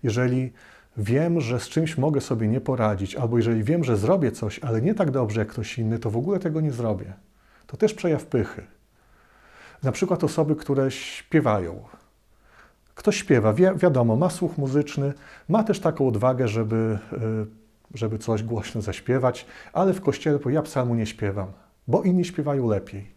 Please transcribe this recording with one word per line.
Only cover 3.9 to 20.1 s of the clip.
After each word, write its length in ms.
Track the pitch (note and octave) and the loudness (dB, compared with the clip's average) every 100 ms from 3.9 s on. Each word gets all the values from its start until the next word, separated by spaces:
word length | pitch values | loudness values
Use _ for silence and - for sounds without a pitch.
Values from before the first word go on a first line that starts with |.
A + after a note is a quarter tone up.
| G#2+ | 2
zrobię 340 | G#2+ F#3+ C3+ | 4 2 2
coś, 280 | - G#2+ - | -2 -8 -6
ale 220 | B2+ A2+ | -4 0
nie 120 | D3 G#3+ | 0 2
tak 160 | E3+ | 0
dobrze 280 | C3+ A#2 G#2+ | 0 0 -2
jak 80 | G#2 | -2
ktoś 320 | - G#2+ - | -4 -8 -4
inny, 200 | A2+ A2+ | -2 -2
to 120 | A2+ | -2
w 60 | A2 | -2
ogóle 220 | D3 G3 | 0 -2
tego 220 | E3+ D#3 | 0 0
nie 100 | D#3 | -2
zrobię. 420 | A#2+ A#2 G2 G2 - _ _ _ _ - | -2 -2 -2 -6 -16 _ _ _ _ -18
To 100 | - | 0
też 160 | G#3+ | 0
przejaw 320 | G#3+ F3 D3+ - | 2 0 0 0
pychy. 380 | B2+ G2+ - - _ _ _ _ _ _ _ - - - - | 0 0 -6 -16 _ _ _ _ _ _ _ -20 -20 -20 -4
Na 80 | C3 | -4
przykład 320 | B2 F#3 F3 | 0 0 0
osoby, 320 | D3+ E3 D#3 D3+ | 0 0 0 0
które 360 | - C#3 C3+ | 0 0 0
śpiewają. 920 | C3 - - - D#3 A#2+ G#2 F2 E2+ - - _ _ _ _ _ - - _ _ - | -2 -12 -14 0 2 4 2 -2 -8 -16 -20 _ _ _ _ _ -20 -20 _ _ -2
Ktoś 220 | - G#3 | -2 -2
śpiewa, 360 | - B2+ A2 | 2 4 4
wi-, 240 | A2 F#3 F#3 | 6 4 4
wiadomo, 380 | F3+ C3 A#2 A2+ | 2 4 4 4
ma 140 | F3 | 2
słuch 280 | F3 E3+ E3 | 0 -4 -2
muzyczny, 560 | C3+ C#3 D3 - C#3 C#3+ - - - | 0 0 0 -2 -4 -4 -14 -20 -2
ma 140 | A3 | 0
też 160 | G#3+ - | 2 0
taką 280 | E3 - C3+ | 0 2 2
odwagę, 400 | A2 B2+ B2+ B2 | 4 2 2 0
żeby, 520 | G#2+ G#2+ A2+ A2+ G#2+ - | 0 0 0 0 -2 -6
e, 40 | G2 A2 A2 G#2+ - _ _ _ | -6 -4 -4 -6 -10 _ _ _
żeby 240 | A2+ A2 G#2+ | -6 -4 -4
coś 260 | - A2 | -2 -2
głośno 380 | A2+ A2+ - A#2 | -2 -4 -4 -6
zaśpiewać, 640 | G2 F#2+ - B2+ B2 B2 - - - | -6 -6 -2 2 2 0 -12 -20 -8
ale 200 | - F#3+ | 0 0
w 80 | F#3 | 2
kościele 380 | - | -2